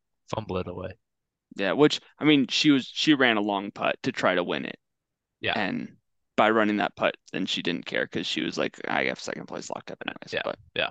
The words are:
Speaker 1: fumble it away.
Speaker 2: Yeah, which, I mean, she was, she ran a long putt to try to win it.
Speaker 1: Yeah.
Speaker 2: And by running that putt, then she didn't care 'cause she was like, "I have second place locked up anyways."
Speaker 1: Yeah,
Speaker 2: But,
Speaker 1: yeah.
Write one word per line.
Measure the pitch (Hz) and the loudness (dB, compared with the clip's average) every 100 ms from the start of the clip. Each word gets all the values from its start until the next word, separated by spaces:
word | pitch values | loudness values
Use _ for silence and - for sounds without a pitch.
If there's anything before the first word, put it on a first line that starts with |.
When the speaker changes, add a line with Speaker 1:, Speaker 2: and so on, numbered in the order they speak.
| _ _ _ | _ _ _
Speaker 1:
fumble | - 107 92 | -6 -4 -4
it | 90 | -4
away. | 90 92 - _ _ _ _ _ - | -8 -10 -12 _ _ _ _ _ -4
Speaker 2:
Yeah, | 98 | 0
which, | 92 147 - - _ | 4 4 4 -8 _
I | |
mean, | 143 147 123 | 4 4 4
she | - 156 | 2 4
was, | 139 - | 4 2
she | - - | -2 2
ran | 143 127 110 | 4 4 4
a | |
long | 104 101 101 | 2 -2 -4
putt | - - - | -4 -2 -2
to | 131 | -4
try | - 113 | 0 2
to | 90 | 2
win | 90 76 | 0 -2
it. | 65 - _ _ _ _ _ _ | -6 -12 _ _ _ _ _ _
Speaker 1:
Yeah. | 104 | -4
Speaker 2:
And | 107 95 95 64 _ _ _ _ - | -2 -2 -4 -8 _ _ _ _ 2
by | 110 | 4
running | 113 107 104 | 4 2 2
that | 92 - | -2 0
putt, | 107 - - | -2 -2 -8
then | - 92 | -6 -2
she | - | -2
didn't | 87 85 - | -2 -4 -4
care | 57 65 | -4 -4
'cause | - - | -4 -4
she | - | -4
was | - - | -4 -2
like, | - - - | -4 -4 -4
"I | - 65 | -2 0
have | 64 | -4
second | - - - | -8 -10 -10
place | - - | -12 -10
locked | - - | -12 -12
up | - - | -10 -10
anyways." | - - | -10 -8
Speaker 1:
Yeah, | 76 | -6
Speaker 2:
But, | - - - | -6 -8 -8
Speaker 1:
yeah. | - 71 | -4 -4